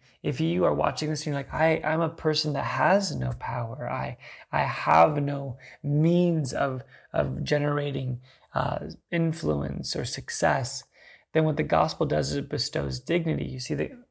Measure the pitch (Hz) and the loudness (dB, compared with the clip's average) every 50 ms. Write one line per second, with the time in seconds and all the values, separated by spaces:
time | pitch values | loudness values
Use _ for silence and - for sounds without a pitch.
0 | _ _ _ _ - 156 131 123 160 165 175 180 175 156 147 147 151 151 127 - | _ _ _ _ -6 -4 -2 0 0 0 2 2 2 2 2 2 0 0 0 -2
1 | 156 151 156 143 - 151 143 139 135 - 139 143 160 165 160 160 - 156 156 160 | -4 -4 -4 -4 -4 -4 -4 -4 -6 -6 -2 2 2 2 2 2 0 0 0 0
2 | 170 156 165 - - 156 151 151 - 151 143 135 127 117 120 127 139 160 190 202 | 0 -2 -4 -2 0 0 0 0 0 -2 -2 -2 -4 -4 0 2 4 4 4 4
3 | 196 170 147 131 127 123 123 - - 127 127 127 117 113 117 147 127 - 131 131 | 2 -2 -4 -4 -4 -4 -4 -6 -6 -6 -6 -6 -6 -6 -8 -8 -6 -6 -4 -4
4 | 131 131 123 - - - - - - _ 147 143 139 127 123 - - 147 156 160 | -6 -6 -10 -12 -16 -20 -20 -20 -10 _ 0 0 0 0 -2 -2 2 6 8 8
5 | 165 160 147 147 143 143 143 139 139 135 123 - - - - _ - 143 143 147 | 8 6 4 0 0 -2 -2 -4 -6 -8 -10 -12 -16 -20 -18 _ -2 0 4 4
6 | 156 170 175 175 180 175 165 160 143 123 - - 143 139 131 127 - - - - | 6 6 6 6 6 4 4 2 0 0 0 0 -2 -2 -2 -6 -10 -14 -20 -20
7 | - _ - - 143 139 131 143 139 - 151 147 147 147 147 147 143 143 135 139 | -20 _ -2 0 0 0 -2 -4 -2 0 0 2 2 0 0 0 -2 -2 -4 -4
8 | 131 127 127 123 - - _ _ _ _ - - - - - - - - - - | -4 -4 -4 -6 -8 -18 _ _ _ _ -4 -2 -2 0 -2 -4 -6 -8 -12 -14
9 | _ _ 175 170 165 165 160 - 156 151 151 143 143 143 - - - - - - | _ _ 0 2 2 0 0 -2 -2 -2 0 0 -2 -4 -6 -6 -4 -4 -4 -4
10 | 131 123 - 131 123 - - - - 156 143 135 127 - - - - _ _ - | -4 -4 -6 -8 -8 -6 -2 2 2 2 2 2 -2 -4 -6 -10 -12 _ _ -20
11 | - - - _ _ _ - 160 156 156 151 151 147 147 156 156 160 160 - - | -20 -20 -20 _ _ _ 0 2 2 2 2 0 0 2 4 2 2 2 0 -2
12 | 151 139 147 151 139 - 147 143 - 139 - - - - - 147 143 135 131 127 | -2 0 0 0 0 0 -2 -4 -4 -4 -4 -4 -4 -2 -2 -4 -4 -4 -6 -6
13 | - - 170 175 160 165 151 139 - 135 131 127 - - 151 143 - - - - | -2 0 0 0 0 0 -2 -2 -4 -6 -8 -10 -6 -6 -4 -4 -4 -6 -6 -16
14 | - _ | -20 _